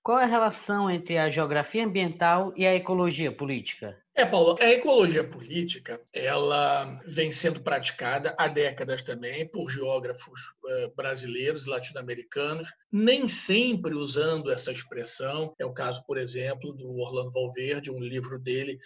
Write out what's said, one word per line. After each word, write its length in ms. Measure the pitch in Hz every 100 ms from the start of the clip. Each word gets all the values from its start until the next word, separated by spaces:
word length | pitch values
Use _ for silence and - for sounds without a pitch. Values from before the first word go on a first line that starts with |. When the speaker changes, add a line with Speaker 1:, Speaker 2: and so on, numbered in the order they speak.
Speaker 1:
Qual 160 | 214 247
é 60 |
a 20 | 247
relação 640 | 233 220 - - 202 196
entre 260 | 175 175 165
a 140 | 156
geografia 520 | 156 147 147 147 220
ambiental 720 | 220 190 175 165 170 175 190
e 120 | 180 185
a 80 |
ecologia 580 | 185 185 185 175 147 147
política? 640 | - 139 123 - - 104 - _
Speaker 2:
É, 120 | - 233
Paulo, 280 | 180 170 170
a 80 | 233
ecologia 540 | 247 302 247 175 156
política, 760 | - 127 120 170 175 - - 117 -
ela 880 | 139 131 143 143 147 143 139 135 131 180
vem 260 | 151 156
sendo 300 | - 165 -
praticada 760 | - 139 - - 123 143 151 -
há 100 | 151
décadas 520 | 143 143 127 127 131
também 480 | - 120 120 147 160
por 220 | 175 131
geógrafos, 720 | 135 131 131 123 123 - 127 - - 131
eh, 220 | 127 117
brasileiros, 680 | 135 135 131 123 123 139 156
latino-americanos, 1040 | 131 127 127 135 123 120 - 143 147 160 165 - -
nem 340 | 208 226 277 247
sempre 680 | - - 214 254 196 165
usando 580 | 147 143 139 160 156 131
essa 180 | 123 131
expressão. 840 | 127 - 120 117 - 131 151 156 -
É 60 |
o 80 | 127
caso, 320 | 131 127 127 -
por 120 | 135
exemplo, 520 | 123 127 131 135 143
do 240 | 135 127 123
Orlando 320 | 123 127 127
Valverde, 600 | 127 123 123 135 143 143
um 80 | 127
livro 400 | 123 131 123 131
dele 400 | 127 131 139 131